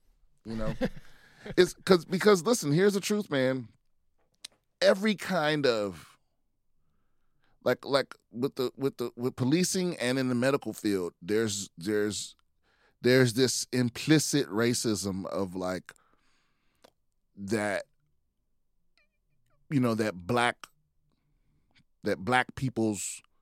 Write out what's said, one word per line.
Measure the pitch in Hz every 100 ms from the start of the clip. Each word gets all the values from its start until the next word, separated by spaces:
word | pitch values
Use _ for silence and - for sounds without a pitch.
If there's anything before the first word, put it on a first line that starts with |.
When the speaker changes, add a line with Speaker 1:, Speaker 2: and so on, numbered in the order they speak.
| _ _ _ _
Speaker 1:
you | 107 113
know? | 110 -
Speaker 2:
<laughs> | - - - - - - 214 180
Speaker 1:
It's | 180 - -
'cause, | 180
because, | 147 175 208 190
listen, | 156 240 147
here's | 151 208
the | 196
truth, | - 208 -
man. | 143 131 131 117 _ _ _ _ _ _ _ - _ _ _
Every | 190 196 214
kind | 190 - 185 151 151
of, | 135 113 101 82 - _ _ _ _ _ _ _ _ _ _ _ _ _ _ _
like, | 120 123 -
like, | 135 120 - _
with | 110 131 -
the, | 127 -
with | 135 -
the, | 120 -
with | 127
policing | - 127 160 175 190 180 160
and | 123 135
in | 127
the |
medical | 123 131 139 110
field, | 104 104 98 85 -
there's, | 87 107 113 101 92 -
there's, | 87 104 104 95 - - _ _ _ _ _ _
there's | 120 131 123
this | 110 127 - -
implicit | 127 123 - - 156 - 147 76
racism | 101 117 120 123 98 98 95 92
of, | 87 95 92
like, | 92 92 - - _ _ _ _ _ _ _ _ _ _ _ _ _ -
that, | 98 107 104 92 - _ _ _ _ _ _ _ _ _ _ _ _ _ _ _ _ _ -
you | 147
know, | 123
that | 110 110 90 87
black, | 120 120 - - _ _ _ _ _ _ _ _ _ _ _ _ _
that | 104 90
black | 95 127 - -
people's | 131 113 110 98 - - - _